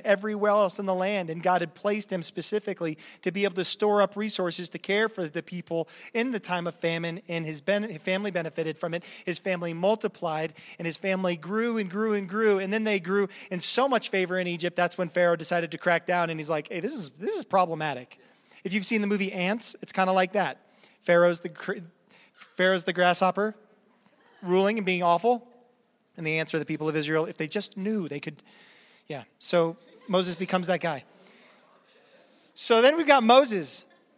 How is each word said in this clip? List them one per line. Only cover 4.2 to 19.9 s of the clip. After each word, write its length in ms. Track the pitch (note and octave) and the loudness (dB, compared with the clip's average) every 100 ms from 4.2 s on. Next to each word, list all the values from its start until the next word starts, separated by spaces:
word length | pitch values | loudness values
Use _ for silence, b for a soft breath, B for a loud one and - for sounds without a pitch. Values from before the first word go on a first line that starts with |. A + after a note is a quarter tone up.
| G#3+ - F3+ E3 F3 | -4 -2 -2 -4 -8
to 80 | E3 | -8
care 320 | - G3+ A3 | -2 0 0
for 180 | A3 E3 | -2 -6
the 140 | E3 | -6
people 480 | - F3+ - E3 D#3+ B B | -8 -12 -6 -6 -6 B B
in 180 | A3+ B3 | -4 -2
the 80 | A3 | -4
time 280 | - F3+ E3+ | -4 -4 -4
of 80 | - | -4
famine, 440 | E3 E3 E3+ E3 - | -4 -2 -4 -8 -8
and 200 | E3+ D#3+ | -6 -6
his 120 | D3+ | -6
ben-, 220 | D#3+ G3+ | -2 -2
his 160 | A3 D#3 | -2 -8
family 320 | - F#3+ G#3 | -4 -4 -2
benefited 480 | F3+ D#3+ D3+ D#3+ D3+ | -4 -6 -4 -6 -4
from 160 | E3+ | -6
it. 80 | E3+ B B - | -6 B B -6
His 140 | E3+ | -4
family 340 | G3 F3+ E3+ | -4 -4 -4
multiplied, 800 | E3 F#3+ A3 G#3 - E3+ D#3 D#3+ - B B | 0 0 2 -2 -4 -4 -4 -6 -8 B B
and 80 | E3+ | -6
his 120 | - | -4
family 380 | G3 F#3+ F#3 F3 | -2 0 0 -2
grew 440 | D#3 G#3+ A#3 A3+ | -4 -2 -2 -2
and 100 | F#3+ | -4
grew 240 | F#3+ A3 | -2 0
and 160 | G#3 F#3+ | -2 -2
grew, 300 | G#3 A3 G3 | 0 2 2
and 120 | F#3+ | 0
then 120 | G#3+ | -2
they 160 | A3 G3+ | 0 0
grew 280 | F3 G3+ F#3+ B B | 0 0 0 B B
in 100 | F3+ | -4
so 300 | - - C4+ | 0 2 2
much 200 | A#3+ - | 2 0
favor 280 | G3 F3+ F#3 | -2 0 -2
in 80 | F3 | -2
Egypt, 300 | F3 F3 F3 | -2 -2 0
that's 240 | F3 - | 0 0
when 100 | F3 | -2
Pharaoh 260 | F3+ F3 E3+ | 2 4 2
decided 360 | D#3+ F3 E3 | 0 -2 -2
to 80 | D#3+ | -2
crack 260 | F3 E3+ E3+ | 0 0 2
down, 240 | F3 E3 | 0 0
and 100 | D#3+ | -2
he's 120 | D3+ | -4
like, 160 | D#3 D3 | -4 -4
"Hey, 100 | F3+ | -6
this 140 | G3+ | -6
is, 160 | D4+ D3 C3+ | -6 -8 -8
this 180 | A3+ G#4 | -6 -6
is 80 | |
problematic." 760 | B3+ G3 F3+ D#3 D#3 B2+ B2 - b b b b | 0 2 2 0 -4 -6 -10 -20 b b b b
If 80 | F#3+ | -4
you've 140 | G3+ F#3 | 0 2
seen 160 | A3 | 2
the 60 | G3+ | 0
movie 240 | G#3 F#3+ | 0 -2
Ants, 440 | G3 F3+ A3+ - - | -2 -2 -2 -4 -8
it's 120 | - | -6